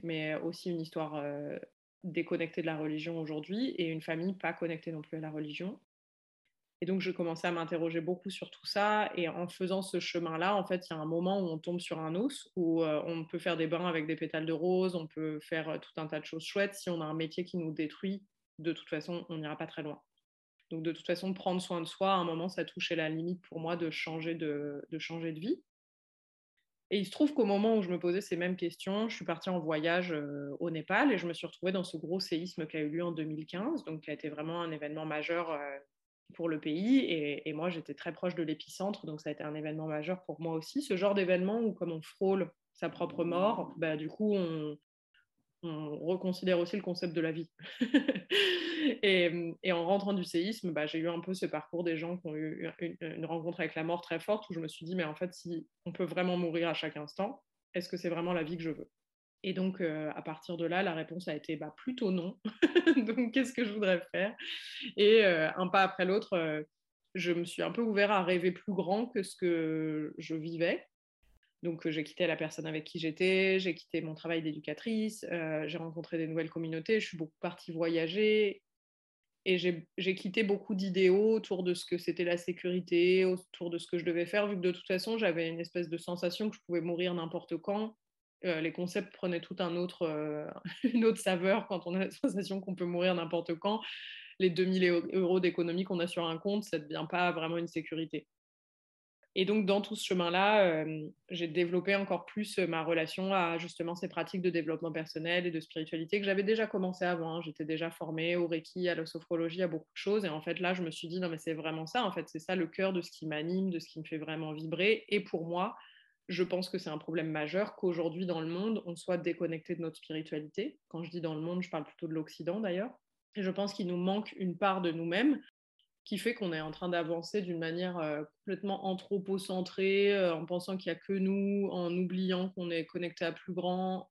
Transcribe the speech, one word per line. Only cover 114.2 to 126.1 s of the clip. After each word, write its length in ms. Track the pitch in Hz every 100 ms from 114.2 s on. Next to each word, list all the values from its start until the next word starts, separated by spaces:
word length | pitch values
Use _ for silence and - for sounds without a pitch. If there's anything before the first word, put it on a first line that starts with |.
| 156 160 156
vibrer. 520 | 156 160 170 196 226 -
Et 120 | 208
pour 260 | 190 175 165
moi, 300 | 170 196 - - - _ _ -
je 160 | 175
pense 260 | 180 180 185
que 100 | 185
c'est 120 | 165
un 80 | 156
problème 320 | - 165 160
majeur 460 | 156 151 180 208 -
qu'aujourd'hui, 500 | 185 170 165 160 190
dans 140 | 165
le 80 | 160
monde, 340 | 170 214 220
on 120 | 175 165
soit 200 | - 175
déconnecté 600 | 170 170 170 160 - 165
de 40 |
notre 180 | 165 160
spiritualité. 800 | - 156 156 151 151 - 262 - _
Quand 160 | 165
je 60 | 165
dis 100 | 170
dans 160 | 160 156
le 40 |
monde, 220 | 165 180
je 80 | 180
parle 140 | 165
plutôt 240 | 147 - 165
de 60 |
l'Occident, 440 | 160 151 - 165 202
d'ailleurs. 320 | 208 175 240 - _ _ _ 214
Et 60 |
je 80 | 185
pense 220 | 185 202
qu'il 120 | 196 175
nous 100 | 175
manque 360 | 180 202 208 -
une 200 | 185 170
part 240 | 202 190
de 80 | 175
nous-mêmes, 500 | 160 165 180 277 262 - _ _ _ _ _ -